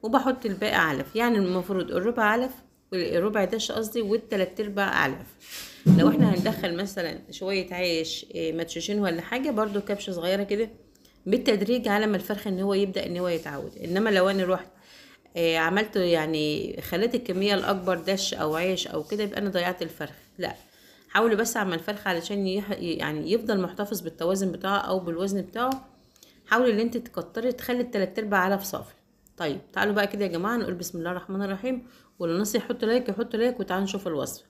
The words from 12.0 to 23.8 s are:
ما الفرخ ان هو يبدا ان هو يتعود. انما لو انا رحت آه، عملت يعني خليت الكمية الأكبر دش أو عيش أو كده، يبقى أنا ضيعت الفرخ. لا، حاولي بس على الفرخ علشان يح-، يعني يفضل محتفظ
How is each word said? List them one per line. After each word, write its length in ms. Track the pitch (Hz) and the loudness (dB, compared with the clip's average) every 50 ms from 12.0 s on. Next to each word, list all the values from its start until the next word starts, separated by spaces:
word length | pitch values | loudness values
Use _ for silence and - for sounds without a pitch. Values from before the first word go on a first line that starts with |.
| 220 214 | 2 2
ما 80 | 208 | 0
الفرخ 320 | 185 202 - 214 202 - 214 | -2 -2 -4 -6 -6 -4 -4
ان 120 | 190 180 | -4 -2
هو 140 | 190 196 196 | 0 0 2
يبدا 320 | 190 202 190 190 196 165 | 2 0 0 -2 -4 -4
ان 120 | 170 175 175 | -4 -4 -4
هو 100 | 180 180 | -2 -2
يتعود. 500 | 170 160 160 151 147 139 151 - - - | -2 -2 -4 -6 -8 -8 -8 -10 -12 -10
انما 320 | - 165 170 190 220 226 | -6 -2 0 2 2 4
لو 200 | 208 190 180 190 | 4 6 6 4
انا 160 | 196 196 185 | 4 2 2
رحت 220 | 180 185 180 - - - - - - - - - - - - _ - _ 170 | 2 0 0 -2 -10 -20 -20 -20 -20 -20 -20 -20 -20 -20 -20 _ -10 _ 0
آه، 180 | 170 165 165 160 | 2 2 4 4
عملت 380 | 160 165 185 202 220 208 - | 2 4 4 2 0 2 0
يعني 840 | 208 185 175 170 160 156 156 160 156 151 151 151 - - - - - | 0 4 4 4 4 2 0 0 0 0 0 0 -2 -4 -6 -8 -8
خليت 340 | - - - 175 208 240 247 | -8 -4 -2 0 0 2 0
الكمية 380 | 240 240 - 180 185 196 208 202 | -2 -2 -2 -2 0 2 2 2
الأكبر 440 | 190 - - 196 190 180 185 185 170 | 2 2 0 0 0 0 0 -2 0
دش 360 | 165 180 196 196 196 - - | 0 -2 0 0 0 -4 -2
أو 220 | - 156 151 156 | -2 -2 0 0
عيش 320 | 160 175 185 185 170 - - | 0 0 0 0 0 -2 -4
أو 160 | - 156 151 | -4 -6 -4
كده، 200 | - - 208 214 | -4 -4 -2 -2
يبقى 160 | 202 - - | -2 -2 -4
أنا 100 | 202 202 | -4 -2
ضيعت 320 | 180 185 175 175 185 180 | 0 0 0 0 -2 -4
الفرخ. 340 | - 165 - - 151 143 - - - - _ - | -6 -8 -8 -10 -10 -10 -10 -16 -20 -20 _ -8
لا، 180 | 175 165 - - - - _ - - - - - _ _ | -6 -6 -6 -10 -16 -20 _ -20 -20 -20 -20 -20 _ _
حاولي 260 | - 196 220 233 220 | 0 2 4 4 4
بس 220 | 196 226 233 - 240 | 2 0 0 0 -2
على 180 | 208 190 170 | -2 0 -2
الفرخ 320 | 165 170 - 208 202 - 202 | -4 -4 -6 -8 -4 -2 -2
علشان 400 | 180 165 - - 202 202 196 190 | -2 -2 -2 -4 -4 -2 -2 0
يح-، 240 | 185 202 208 196 202 - | -2 -2 -2 -4 -6 -6
يعني 520 | - 170 160 - 156 147 151 151 156 160 | -4 -4 -4 -2 -2 -4 -2 -4 -2 0
يفضل 300 | 190 233 226 220 220 196 | 0 0 0 0 0 0
محتفظ 400 | 185 170 - - | 0 -2 -2 -6